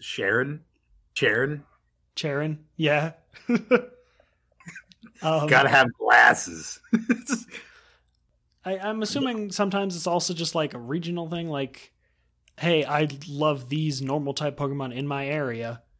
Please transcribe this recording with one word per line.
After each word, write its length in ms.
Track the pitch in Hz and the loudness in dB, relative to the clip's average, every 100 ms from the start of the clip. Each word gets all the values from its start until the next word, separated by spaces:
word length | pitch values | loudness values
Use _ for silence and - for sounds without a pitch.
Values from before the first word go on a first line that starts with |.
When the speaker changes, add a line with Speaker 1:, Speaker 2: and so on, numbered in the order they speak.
Speaker 1:
Sharon? 640 | - - 98 110 127 151 - _ _ _ _ | -12 -4 0 2 0 -6 -14 _ _ _ _
Sharon? 500 | - 123 107 135 147 - _ _ _ _ - | 0 2 2 0 -4 -12 _ _ _ _ -8
Speaker 2:
Sharon, 480 | 156 143 156 156 - - | -4 -4 -4 -6 -10 -2
yeah. 360 | 156 147 160 160 _ - - | 2 2 0 -6 _ -14 -2
<laughs> 40 | 240 - 247 - - _ _ _ _ _ _ - - - _ - - | -2 2 2 2 -10 _ _ _ _ _ _ -18 -18 -20 _ -20 -6
Um, 280 | 160 160 151 | 0 0 4
Speaker 1:
Gotta 200 | 131 135 | 6 6
have 200 | 135 123 - | 6 4 2
glasses. 800 | 110 120 120 117 - 82 - - - | 4 8 8 6 2 -6 -10 -12 -2
<laughs> 520 | 220 - 233 - 240 - - - - _ _ _ _ _ _ _ _ | -2 0 0 0 -2 -4 -16 -18 -20 _ _ _ _ _ _ _ _
Speaker 2:
I, 140 | - 190 | -6 -4
I'm 240 | 202 220 | -4 -4
assuming 480 | 208 277 269 226 208 | -2 -2 -2 -2 -4
sometimes 460 | 185 202 196 196 175 | -2 0 0 -2 -2
it's 100 | 170 | 0
also 260 | 175 175 | 0 0
just, 220 | 170 165 | -2 -2
like, 200 | 170 151 | -2 -4
a 40 | 123 | -6
regional 500 | 120 156 170 175 165 | -6 -4 -4 -6 -6
thing, 200 | 170 170 | -6 -4
like, 440 | 147 135 - - _ _ _ _ _ _ - | -4 -6 -10 -20 _ _ _ _ _ _ -6
"Hey, 280 | 165 165 | 2 2
I 240 | 139 147 156 139 143 | 2 0 0 -4 -10
love 400 | 143 151 147 123 | -2 -2 -2 -4
these 320 | 147 156 135 | -4 -2 -2
normal 320 | 131 143 143 | -2 -2 -2
type 240 | 139 151 143 | -4 -6 -4
Pokemon 380 | 143 139 131 | -4 -4 -6
in 140 | 120 143 | -6 -4
my 180 | 139 139 | -4 -4
area 560 | 151 139 113 117 117 - _ | -4 -4 -4 -8 -10 -16 _